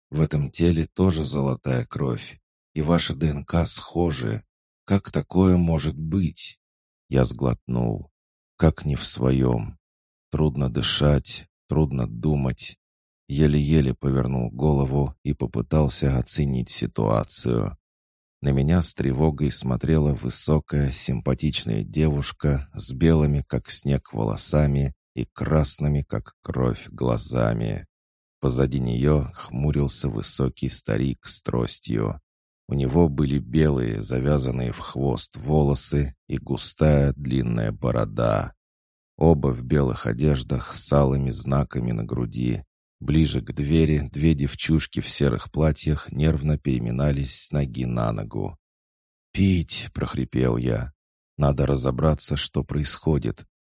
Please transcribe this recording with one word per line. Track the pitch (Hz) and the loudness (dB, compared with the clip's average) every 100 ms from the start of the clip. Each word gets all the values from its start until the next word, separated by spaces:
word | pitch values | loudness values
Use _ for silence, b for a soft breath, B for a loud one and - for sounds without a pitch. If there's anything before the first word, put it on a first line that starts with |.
| - | -6
В | 73 | -2
этом | 80 76 69 | 0 0 -2
теле | - 85 80 78 | 2 2 2 0
тоже | - 92 80 | 2 2 2
золотая | 71 73 67 64 67 62 - | 0 0 0 -2 -2 -2 -4
кровь, | - 67 57 - - _ _ _ | -4 -4 -4 -8 -16 _ _ _
и | 78 | -4
ваши | 76 85 - 69 | 2 2 2 0
Д | 80 | -2
Н | 71 | -2
К | - 85 82 | -2 0 2
схожи. | - - 82 87 67 57 53 - _ _ _ - | 0 -2 -2 -2 -2 -4 -6 -8 _ _ _ -2
Как | 98 - | -2 0
такое | - - 90 95 90 | -6 -2 4 6 6
может | 85 80 78 78 | 4 0 -2 -4
быть?» | 80 98 80 - - - _ _ _ _ - | -4 -2 -2 -4 -10 -12 _ _ _ _ 0
Я | 65 60 | 2 2
сглотнул. | 60 64 58 - 60 58 50 - _ _ _ _ - | 2 -2 -2 -4 -2 -2 -4 -8 _ _ _ _ 2
Как | 80 - 76 | 2 2 -2
не | 67 | -2
в | |
своем. | - - 64 65 64 60 53 - _ _ _ _ _ | -2 0 2 2 2 0 -4 -12 _ _ _ _ _
Трудно | 73 78 67 65 | 0 0 0 -2
дышать, | 62 - - 73 69 - - - _ - | -2 0 2 4 4 0 -8 -12 _ -4
трудно | 73 73 65 57 | 0 0 0 -4
думать. | 55 76 73 65 - - - _ _ _ _ - | -2 -2 0 0 -4 -8 -12 _ _ _ _ -6
Еле-еле | 69 76 73 71 78 65 62 | 2 4 4 4 4 2 0
повернул | 69 65 62 64 58 | 0 0 0 -2 -4
голову | 58 76 69 65 69 67 - | 0 2 2 2 0 -2 -4
и | 73 | -6
попытался | 71 - 58 58 78 71 - 69 65 | -4 -4 -4 0 2 2 2 0 0
оценить | - - 71 64 60 | -2 -2 -2 -2 -4
ситуацию. | - 57 55 53 55 - - 62 58 50 - _ _ _ _ _ _ 69 | -4 -4 -2 0 0 0 -4 -2 -2 -2 -8 _ _ _ _ _ _ 0
На | |
меня | 67 71 87 | 2 4 4
с | 78 | 2
тревогой | - 67 65 78 69 71 | 0 0 2 2 2 -2
смотрела | - 64 60 67 78 73 | -2 -2 -2 2 2 2
высокая, | 69 60 - - 78 - 73 69 | 0 -2 -2 2 2 0 -2 0
симпатичная | - - 62 67 65 76 - 58 53 | -2 -4 -2 -2 -2 -2 -2 -2 -4
девушка | 50 76 78 71 - - 73 69 - - | -4 0 0 0 -4 -2 0 0 -2 -8
с | - | -8
белыми, | 65 82 80 76 71 - | 2 4 4 4 0 -2
как | 62 - | -4 -4
снег, | - 69 67 - | -4 -2 -2 -2
волосами | 55 53 53 - 76 71 69 69 - _ - | -4 -2 -2 0 2 4 2 0 -4 _ -8
и | 58 | -8
красными, | - - 78 76 - 73 73 - | -6 0 2 2 0 0 0 -2
как | 55 - - | -6 -8 -14
кровь, | - 64 62 - - | -6 -2 0 -2 -8
глазами. | - 62 58 - 62 57 55 57 53 - _ _ _ _ _ | -4 -2 -2 -2 0 0 0 -4 -6 -10 _ _ _ _ _
Позади | 69 62 67 67 | 0 2 0 0
нее | 62 58 71 76 64 | -2 0 2 2 0
хмурился | - - 64 73 71 69 - 69 | -8 -10 -2 0 2 0 -2 -4
высокий | 52 - - 65 - 65 | -4 -2 0 -2 -2 -4
старик | - - 53 67 - - | -4 -2 -2 -2 -4 -6
с | - | -6
тростью. | - 60 57 - - 55 52 - _ _ _ _ - | -4 -2 -2 -2 -2 -2 -2 -6 _ _ _ _ -6
У | 69 | -2
него | 65 78 82 | 2 4 4
были | 69 71 71 | 2 0 0
белые, | 58 76 76 67 58 52 | 0 2 2 2 -2 -4
завязанные | 52 64 69 73 64 62 60 | -4 -2 2 0 0 -2 -4
в | - | -6
хвост | - 64 67 57 - - | -10 -4 -2 0 -4 -4
волосы | 71 76 71 69 - 73 67 - - | 0 2 2 2 0 0 -2 -6 -8
и | 71 | -8
густая | - 67 - - 78 73 69 | -6 -4 -2 2 4 6 4
длинная | 67 67 64 58 57 55 | 0 -2 0 0 -2 -2
борода. | 52 60 58 53 53 57 52 - - _ _ _ _ _ - | -2 -2 -2 -2 0 0 0 -2 -10 _ _ _ _ _ 2
Оба | 80 76 67 | 4 4 2
в | 60 | -2
белых | 62 73 65 55 55 | 0 2 2 -2 -4
одеждах | 58 76 69 - 65 - - | 0 2 2 0 -4 -4 -4
с | - | 2
алыми | 71 67 67 67 | 4 4 2 -2
знаками | 64 67 69 64 67 60 | -4 -2 0 0 -4 -4
на | 55 | -4
груди. | 57 60 58 58 62 53 - _ _ - | -4 -4 -4 -4 -4 -4 -8 _ _ -10
Ближе | - 80 73 67 | 0 2 2 0
к | - | -4
двери | - 71 80 78 73 65 | -6 2 4 4 2 -2
две | 71 80 | 0 2
девчушки | 71 69 - - 80 - - | 2 0 -2 0 0 0 -4
в | - | -2
серых | - 71 57 - | 0 0 0 -4
платьях | 73 78 71 78 71 - | 0 0 0 -2 -2 -4
нервно | 67 80 71 73 73 | 0 2 2 0 -2
переминались | 71 64 57 62 73 69 67 - | -2 -2 -2 0 0 0 -2 -4
с | - | -4
ноги | 73 67 58 62 | -2 -2 -4 -4
на | 58 57 | -2 -2
ногу. | 53 55 55 50 - _ _ _ _ _ _ _ | -4 -6 -6 -8 -10 _ _ _ _ _ _ _
«Пить!» — | 92 98 90 76 - - | 2 2 2 0 -4 -4
прохрипел | - - 67 64 64 64 58 | -6 -6 -4 -4 0 0 0
я. | 62 57 62 - _ _ _ - | 0 -2 -4 -12 _ _ _ 0
«Надо | 71 69 67 | 2 2 2
разобраться, | 67 65 62 78 76 - 73 | 2 0 2 2 2 -2 -4
что | - - | -4 -4
происходит, | - 71 73 - 80 73 57 - - _ _ | -4 -2 -2 -2 0 0 -2 -8 -14 _ _